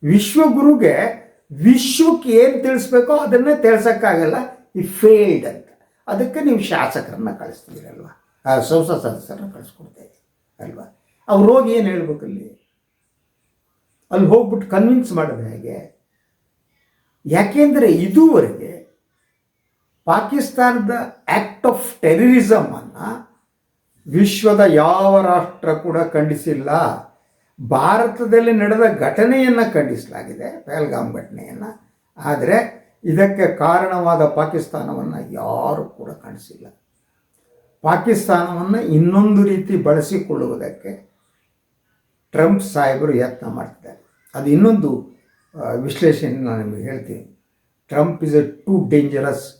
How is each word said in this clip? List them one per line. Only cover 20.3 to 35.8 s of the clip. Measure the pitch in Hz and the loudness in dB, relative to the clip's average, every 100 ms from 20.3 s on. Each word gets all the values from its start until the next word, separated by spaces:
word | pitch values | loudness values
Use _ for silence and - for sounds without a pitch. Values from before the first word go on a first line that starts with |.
| 277 233 - 247 240 202 240 240 - - | -4 -6 0 0 2 -2 -4 -8 -14 -4
act | 202 196 - 254 | -4 -4 -4 -2
of | - - - 156 | -2 -6 -4 0
terrorism | 165 247 254 202 214 | 4 6 4 4 2
ಅನ್ನ | 156 - - - 185 240 - _ _ _ _ _ _ _ - | 0 -8 -16 -14 -12 -12 -16 _ _ _ _ _ _ _ -4
ವಿಶ್ವದ | 147 202 - 214 202 | 2 2 2 2 4
ಯಾವ | 196 151 156 185 196 196 | 6 6 4 2 4 4
ರಾಷ್ಟ್ರ | 185 180 170 - 165 | 4 0 -2 -6 -4
ಕೂಡ | 156 175 160 | -4 -4 -4
ಖಂಡಿಸಿಲ್ಲ. | 165 156 151 147 - 139 135 151 139 - - _ _ _ _ _ | -2 -2 -2 -4 -4 -6 -2 -2 -2 -4 -14 _ _ _ _ _
ಭಾರತದಲ್ಲಿ | 120 127 160 214 233 233 233 226 233 | -4 0 2 2 0 -4 2 2 4
ನಡೆದ | 226 208 220 233 - | 2 2 2 2 0
ಘಟನೆಯನ್ನ | 131 - 233 262 254 233 226 | -4 0 2 2 2 2 0
ಖಂಡಿಸಲಾಗಿದೆ, | 156 135 117 - - - - - - | 0 -2 -6 -10 -16 -16 -14 -14 -16
ಪಹಲ್ಗಾಮ್ | - 156 147 127 117 | -12 -8 -6 -6 -8
ಘಟನೆಯನ್ನ. | - - - - - 208 - _ _ _ _ | -10 -14 -18 -18 -16 -18 -18 _ _ _ _
ಆದ್ರೆ | 143 - 123 233 233 - _ _ | -6 -4 0 0 0 -12 _ _
ಇದಕ್ಕೆ | - 160 196 196 175 - | -4 0 0 2 -2 0
ಕಾರಣವಾದ | 156 175 190 180 170 165 151 | 0 2 0 -2 0 2 0
ಪಾಕಿಸ್ತಾನವನ್ನ | 151 156 165 156 151 - - - 156 - | 0 -4 -4 -8 -10 -10 -10 -10 -12 -14
ಯಾರು | - - - 139 147 | -12 -8 -6 -4 -6